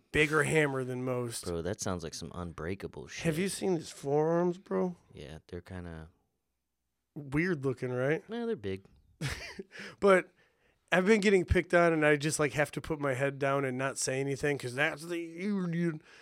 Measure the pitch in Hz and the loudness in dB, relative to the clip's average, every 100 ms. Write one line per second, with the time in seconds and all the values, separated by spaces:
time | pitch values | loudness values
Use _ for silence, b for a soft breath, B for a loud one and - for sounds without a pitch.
0 | _ 151 151 156 139 156 147 131 127 127 | _ 2 4 4 4 4 4 0 -4 -4
1 | 127 123 120 113 92 85 85 107 107 90 | -2 -2 -4 -6 -4 -2 -2 -4 -2 -4
2 | 80 - 82 90 87 78 80 98 80 - | -4 -8 -10 -8 -10 -6 -6 -6 -8 -12
3 | 64 - 165 151 190 - 196 165 - - | -14 -4 -2 0 -2 -2 -2 -2 -4 -10
4 | 139 147 156 170 180 175 - 190 185 175 | 0 2 4 2 2 -2 -4 0 0 -4
5 | _ - 73 78 - 87 - 92 87 80 | _ -16 -12 -14 -10 -12 -10 -12 -10 -12
6 | 78 _ _ _ _ _ _ _ _ _ | -16 _ _ _ _ _ _ _ _ _
7 | _ 156 143 147 180 156 135 120 127 123 | _ -14 -4 -2 0 0 -2 -2 -4 0
8 | 135 160 - 233 233 185 98 95 - _ | 0 0 -4 -6 -4 -4 -4 -6 -10 _
9 | _ - 147 - - - - B B B | _ -8 -6 -6 -10 -14 -14 B B B
10 | 196 185 - _ _ _ _ _ - 175 | 6 6 4 _ _ _ _ _ 0 2
11 | 185 220 208 190 170 185 - 175 170 160 | 6 6 6 4 4 2 4 4 6 4
12 | 151 147 151 - 147 120 147 151 - 156 | 4 4 2 0 0 0 -2 -2 -6 -4
13 | 143 127 139 139 139 139 135 127 135 117 | -2 0 -2 0 0 0 0 -2 -4 -2
14 | - 131 139 135 147 139 127 123 156 151 | -2 -2 -2 -2 0 -2 -4 0 0 -2
15 | 170 170 165 165 202 196 180 165 170 156 | -6 -6 -6 -6 -2 0 0 0 -2 -2
16 | b b | b b